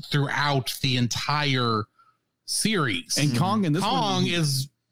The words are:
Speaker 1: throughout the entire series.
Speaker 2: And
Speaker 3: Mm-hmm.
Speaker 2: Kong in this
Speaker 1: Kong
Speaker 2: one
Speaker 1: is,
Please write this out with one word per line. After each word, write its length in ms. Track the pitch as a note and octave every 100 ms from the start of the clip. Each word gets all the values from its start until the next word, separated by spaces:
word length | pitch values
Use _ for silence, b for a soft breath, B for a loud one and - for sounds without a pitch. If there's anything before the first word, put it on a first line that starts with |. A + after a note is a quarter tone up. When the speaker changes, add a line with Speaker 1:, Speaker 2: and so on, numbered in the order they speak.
| -
Speaker 1:
throughout 600 | D3 C#3 B2+ C#3+ C#3 - -
the 160 | C3+ B2+
entire 880 | A#2+ - - D3 D3 C3 A#2+ A2 G#2 b b b _ _ -
series. 720 | - G#3 G#3+ C3+ F2+ - -
Speaker 2:
And 100 | C#3+
Speaker 3:
Mm-hmm. 80 | A#2+
Speaker 2:
Kong 260 | F3+ G#3+
in 80 | F3+
this 100 | D3+
Speaker 1:
Kong 400 | G3 C4 G#3+ F#3
Speaker 2:
one 20 | F3+
Speaker 1:
is, 360 | F3 D3+ C3+ C#3 _ _